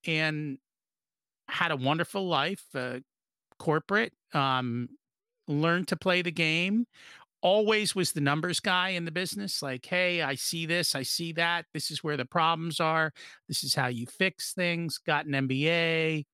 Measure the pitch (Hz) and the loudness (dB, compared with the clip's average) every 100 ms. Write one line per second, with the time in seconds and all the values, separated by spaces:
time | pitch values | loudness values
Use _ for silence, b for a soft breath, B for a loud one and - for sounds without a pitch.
0 | - 160 156 151 151 135 _ _ _ _ | -2 0 0 -2 -6 -8 _ _ _ _
1 | _ _ _ _ - - 170 147 131 151 | _ _ _ _ -10 -2 -2 0 2 2
2 | 170 202 190 156 147 196 - 139 127 127 | 0 -2 0 0 0 -4 -8 -6 -6 -8
3 | - _ _ _ _ _ - 156 - 202 | -12 _ _ _ _ _ 0 0 2 0
4 | 233 _ _ 156 135 131 123 120 120 - | 0 _ _ 0 2 2 0 -2 -4 -10
5 | _ _ _ _ - 147 160 175 180 175 | _ _ _ _ -4 0 2 2 0 -2
6 | 190 180 175 165 160 160 180 214 240 B | 2 2 0 0 0 2 2 0 0 B
7 | B B B _ 175 208 214 214 208 190 | B B B _ 4 4 4 2 2 0
8 | 175 170 143 147 180 160 202 180 185 180 | 0 2 2 2 0 -2 0 0 0 -2
9 | 170 160 185 208 202 - 139 127 - 180 | -4 -4 -4 -6 -6 -4 -4 -6 -2 0
10 | 180 175 147 135 - 170 160 170 170 139 | 2 2 0 0 -2 -4 0 0 2 0
11 | 135 - 170 160 170 170 160 156 - 151 | -2 -2 -2 0 0 0 -4 -8 -6 -6
12 | 156 147 127 175 160 165 165 151 160 160 | -4 -2 -2 2 2 2 -2 0 2 2
13 | 156 B B B _ 156 139 - 127 120 | 0 B B B _ -6 -2 0 0 -2
14 | 120 - 190 - - - 175 170 165 - | -6 0 -2 0 -10 -2 -2 0 -2 -4
15 | - 147 156 139 135 131 151 170 165 160 | 0 0 2 0 2 2 2 2 2 2
16 | 160 156 143 | 0 -2 -6